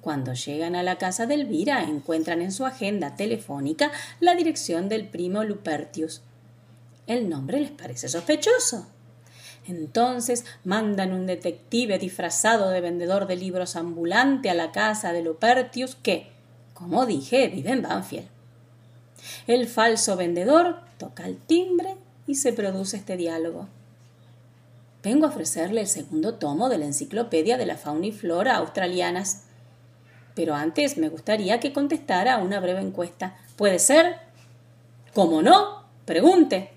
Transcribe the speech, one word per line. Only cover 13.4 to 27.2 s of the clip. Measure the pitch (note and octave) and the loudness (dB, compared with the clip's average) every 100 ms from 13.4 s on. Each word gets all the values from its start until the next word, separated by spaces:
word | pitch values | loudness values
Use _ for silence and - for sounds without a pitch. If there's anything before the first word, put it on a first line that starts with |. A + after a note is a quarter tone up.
| F#3+ F3+ F3+ F3 | -4 -4 -4 -6
ambulante | E3+ E3 E3+ G3+ C4+ C4+ G3+ | -8 -4 0 4 4 2 0
a | F3 | 0
la | E3 | -2
casa | F#3+ G#3+ G#3+ F#3 | 0 0 0 -2
de | E3+ | -2
Lupertius, | E3 D#3+ A3 B3+ B3+ A#3+ B3+ | -2 0 4 4 2 -6 -8
que, | - - F#3 - - _ - - | -4 -2 -2 -4 -20 _ -20 -20
como | - F3 E3+ B3+ | -18 -2 0 2
dije, | D#3 - B3+ A#3 | 0 0 2 2
vive | - C#3 | 0 -2
en | B3+ | -2
Banfield. | - F#3+ F#3+ - - - - - - - - - _ - - - - | -2 -6 -6 -12 -14 -20 -20 -20 -20 -20 -20 -20 _ -20 -18 -14 0
El | B3 A#3+ | 2 2
falso | - A3+ A3 - F#3 | 2 2 4 0 0
vendedor | F3 F3 F#3+ D#4 F4 E4 - - | 0 0 4 6 4 -2 -12 -18
toca | - - F#3 | -16 -12 -12
el | - | -12
timbre | - E4 F#4 F4 F#4 F#4+ - - - | 2 2 4 0 -2 -8 -16 -14 -6
y | C#4 | 0
se | B3+ | 0
produce | A3+ G3+ F#3+ F#3+ G#3 | 0 -4 -4 -6 -8
este | G3 F#3 | -8 -4
diálogo. | E3 E3 E3 E3+ G3 - - _ - _ - - - _ _ - - _ | -4 -2 -4 -6 -14 -18 -20 _ -20 _ -20 -20 -20 _ _ -20 -20 _
"Vengo | G3 C4+ D4+ | 0 4 4
a | |
ofrecerle | C4 D#3+ - E3+ A3 | 0 -6 -4 -2 -2
el | G3+ | -2
segundo | - C#3+ D#3 F#3 A3+ | -4 -4 -2 -2 -2
tomo | D3 D3 B3+ | -4 0 0
de | G#3 | 0
la | D3 | -2
enciclopedia | C#3 C#3 G3+ | -6 -4 -4